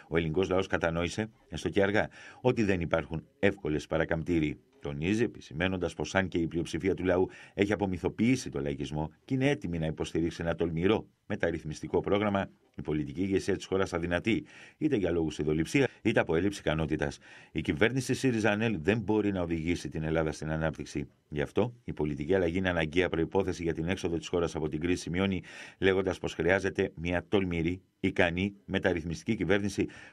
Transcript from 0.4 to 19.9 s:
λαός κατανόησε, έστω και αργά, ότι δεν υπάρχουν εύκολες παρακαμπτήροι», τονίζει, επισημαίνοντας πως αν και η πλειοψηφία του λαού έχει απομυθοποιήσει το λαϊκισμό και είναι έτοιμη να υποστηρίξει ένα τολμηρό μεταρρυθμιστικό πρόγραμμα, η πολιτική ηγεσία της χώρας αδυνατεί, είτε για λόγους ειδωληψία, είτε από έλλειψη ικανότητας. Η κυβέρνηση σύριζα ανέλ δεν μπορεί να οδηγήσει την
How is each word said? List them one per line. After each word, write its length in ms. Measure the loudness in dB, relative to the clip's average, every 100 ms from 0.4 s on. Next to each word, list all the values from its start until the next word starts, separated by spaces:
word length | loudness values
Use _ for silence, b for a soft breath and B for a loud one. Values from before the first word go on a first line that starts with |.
| 2
λαός 180 | 0 0
κατανόησε, 640 | 0 0 0 -2 -2 -6 -10 _
έστω 200 | -8 -2
και 140 | 2
αργά, 260 | 4 2 -2 B B B
ότι 220 | 0 2
δεν 180 | 2 2
υπάρχουν 460 | 0 0 0 -8 -10 _
εύκολες 480 | 0 2 -2 -2 0
παρακαμπτήροι», 720 | 0 0 0 2 2 2 -2 _ _
τονίζει, 420 | -8 -4 0 2
επισημαίνοντας 720 | 0 -2 -12 -2 0 0 -2
πως 200 | -2 0
αν 140 | 0 2
και 100 | 0
η 80 | 0
πλειοψηφία 480 | -2 -4 -2 0
του 100 | 0
λαού 240 | 2 2 2 B B
έχει 180 | -2 0
απομυθοποιήσει 800 | 2 0 0 -2 2 2 2 -2
το 100 | -4
λαϊκισμό 500 | -4 -4 -4 -4 -4 -8
και 100 | -4
είναι 160 | 0 2
έτοιμη 280 | 0 -2 -4
να 80 | -4
υποστηρίξει 560 | -4 -4 -2 -2 -2
ένα 120 | -4
τολμηρό 520 | -2 -2 2 2 2 0 _ -10
μεταρρυθμιστικό 720 | -2 -2 -2 -6 -10 -2 0
πρόγραμμα, 500 | 2 2 2 0 -2 -8 _ -10
η 60 |
πολιτική 380 | -4 -4 -4 -4
ηγεσία 360 | 0 2 2 -2
της 80 |
χώρας 280 | 0 0 0
αδυνατεί, 520 | 0 0 0 2 0 B B B _
είτε 180 | 0 2
για 140 | 2
λόγους 280 | 2 0 0
ειδωληψία, 500 | 0 0 2 2 2 B
είτε 180 | 2 2
από 160 | 2 2
έλλειψη 240 | 2 0
ικανότητας. 580 | -2 0 0 -2 -2 -6 B B B
Η 80 | -4
κυβέρνηση 540 | -2 2 2 2 -2
σύριζα 360 | 0 2 4 2
ανέλ 280 | 2 0 0
δεν 180 | 2 2
μπορεί 340 | 2 2 2
να 80 | 0
οδηγήσει 480 | -2 -2 0 -2
την 140 | -4